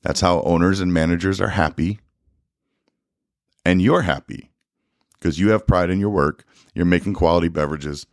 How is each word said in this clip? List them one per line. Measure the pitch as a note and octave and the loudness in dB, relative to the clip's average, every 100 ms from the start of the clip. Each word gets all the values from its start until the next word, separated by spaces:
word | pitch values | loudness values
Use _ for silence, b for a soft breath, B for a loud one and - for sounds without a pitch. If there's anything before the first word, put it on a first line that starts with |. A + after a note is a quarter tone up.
That's | - - | -4 -2
how | F#2 F2 | 0 0
owners | - E2+ F2+ F#2+ | 0 2 2 0
and | F#2 | 0
managers | E2+ D#2+ F2 F#2+ F#2+ | 0 0 0 -2 -2
are | G2+ | -2
happy. | F#2+ D#2 - E2+ G#2+ _ _ _ _ _ _ _ _ _ _ _ _ _ _ _ _ | -2 -2 -2 -4 -6 _ _ _ _ _ _ _ _ _ _ _ _ _ _ _ _
And | E2+ F#2 | 0 2
you're | G#2 F3 | 4 2
happy | G2 C#2+ - - - _ _ _ _ _ _ _ | 0 -4 -6 -18 -18 _ _ _ _ _ _ _
'cause | E2+ D#2 | -4 0
you | G2+ | 0
have | G#2+ - | 2 2
pride | F2+ F2 | 0 0
in | F#2 | 0
your | G2+ | 0
work. | G2 D2 - _ b b | 0 0 -2 _ b b
You're | - | -2
making | F2 F2 G2 | 2 2 0
quality | F2 E2+ F2 E2+ | 0 2 2 0
beverages. | D#2+ D2 D2+ D2 C#2+ - | -2 -4 -4 -8 -12 -14